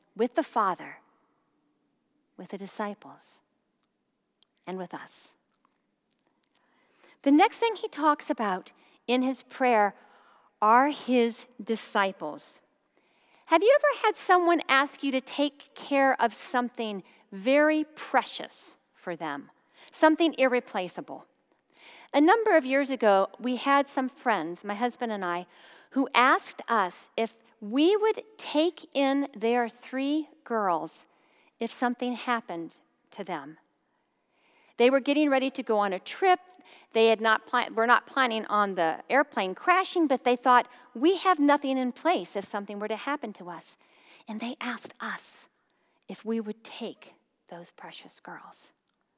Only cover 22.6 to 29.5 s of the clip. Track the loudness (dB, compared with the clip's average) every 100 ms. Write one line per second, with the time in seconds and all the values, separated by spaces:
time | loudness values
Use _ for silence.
22.6 | 2 0 0 2 4 4 2 -4 -6 -4
23.6 | 0 0 0 -4 -6 -4 -2 -2 -2 -8
24.6 | -10 -4 -4 -4 -8 -6 -6 -6 -8 _
25.6 | -20 -20 _ -4 0 4 4 2 -2 -14
26.6 | -4 -2 -2 -6 -12 -6 -6 -8 _ -18
27.6 | -6 0 2 2 0 -2 -8 -16 -4 0
28.6 | 0 -2 -8 -2 0 0 -4 -4 -2